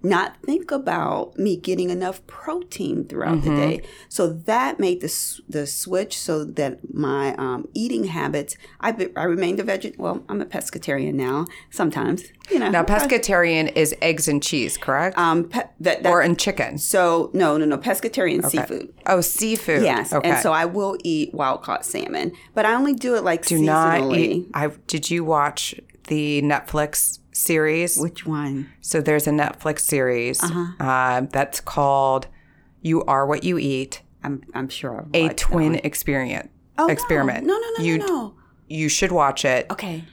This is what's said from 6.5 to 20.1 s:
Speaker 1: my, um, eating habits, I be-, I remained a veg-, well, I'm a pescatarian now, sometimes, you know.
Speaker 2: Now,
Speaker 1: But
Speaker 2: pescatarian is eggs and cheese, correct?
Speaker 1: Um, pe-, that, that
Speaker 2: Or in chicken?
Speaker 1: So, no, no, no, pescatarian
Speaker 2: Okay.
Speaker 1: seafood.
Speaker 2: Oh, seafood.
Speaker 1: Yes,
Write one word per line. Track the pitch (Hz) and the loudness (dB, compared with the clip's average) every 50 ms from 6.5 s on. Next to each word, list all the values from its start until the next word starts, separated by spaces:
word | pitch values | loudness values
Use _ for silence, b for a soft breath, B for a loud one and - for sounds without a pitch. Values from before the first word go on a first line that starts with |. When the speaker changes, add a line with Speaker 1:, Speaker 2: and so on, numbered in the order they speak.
| - - 143 135 127 - - - - | -4 -2 -2 -2 -4 -8 -12 -8 -4
Speaker 1:
my, | - 147 135 135 139 139 139 - | -2 -2 0 0 0 0 -2 -2
um, | - 135 131 127 123 - - - | -2 -4 -4 -4 -4 -6 -8 -6
eating | - 220 240 247 226 214 | -4 -4 -2 -2 -2 -2
habits, | 190 165 165 143 143 151 147 147 - - B B B B B | -2 -2 -4 -4 -2 -2 -4 -4 -6 -10 B B B B B
I | - 220 | -4 -4
be-, | 226 226 175 170 - | -2 -2 -4 -4 -4
I | 165 160 | -2 0
remained | 180 170 180 185 170 185 202 | 0 0 0 0 0 -2 -2
a | 190 | -2
veg-, | 226 196 190 - - - | -2 -4 -4 -4 -10 -10
well, | - - 170 170 - - - | -6 -6 -6 -6 -6 -8 -6
I'm | - - | -6 -6
a | - | -6
pescatarian | - - - - - - 160 - - - 139 135 151 147 | -6 -6 -8 -8 -8 -10 -8 -4 -4 -2 -2 -2 -2 -2
now, | 135 131 127 135 147 170 170 B B B B | -2 -2 -2 -2 -2 -4 -6 B B B B
sometimes, | - - 175 160 151 135 117 120 170 185 - - _ _ - - | -4 -2 -2 -2 0 -2 -2 -2 -2 -2 -4 -14 _ _ -6 -2
you | 403 294 | 0 0
know. | 226 - | 2 2
Speaker 2:
Now, | 202 170 170 | 2 2 4
Speaker 1:
But | 180 202 - 285 277 | 4 2 2 4 2
Speaker 2:
pescatarian | 254 226 233 - 196 175 175 170 165 160 156 151 - | 2 2 2 4 4 4 4 4 4 2 2 2 2
is | 156 156 151 - - | 2 2 2 2 0
eggs | - 165 160 147 - | 0 0 2 2 0
and | 160 143 143 143 | 2 2 0 0
cheese, | - - 143 113 - - | 0 -2 0 -2 -2 -4
correct? | - - - 135 139 165 190 185 | -4 -2 0 0 2 0 0 2
Speaker 1:
Um, | - 175 170 160 170 170 | 2 2 4 4 2 0
pe-, | 170 - 247 247 - _ _ | 0 -4 -4 -4 -6 _ _
that, | 160 180 - - - | 0 0 0 2 2
that | 180 | 4
Speaker 2:
Or | 175 175 | 4 6
in | 139 170 175 | 6 4 2
chicken? | - - 202 190 - 123 - - | 2 0 -2 0 -2 -2 -4 -2
Speaker 1:
So, | 143 - - - 190 180 170 170 165 160 - - | -4 -4 0 2 4 4 4 4 2 0 0 2
no, | 180 185 156 147 | 2 4 4 4
no, | 156 156 | 4 4
no, | 151 143 147 | 2 2 0
pescatarian | 151 247 214 - - 226 - - 190 170 147 - 175 | 0 -2 -2 0 -2 -4 0 0 0 2 2 2 0
Speaker 2:
Okay. | 143 - 156 | 0 0 -2
Speaker 1:
seafood. | - - - - - - - - - | -2 -2 -6 -8 -8 -12 -16 -6 0
Speaker 2:
Oh, | - 190 180 | 2 2 2
seafood. | 165 - - - 220 220 220 220 - - 160 - | 2 0 0 0 0 0 0 0 0 0 2 4
Speaker 1:
Yes, | 220 165 127 113 123 - | 4 4 2 0 -2 0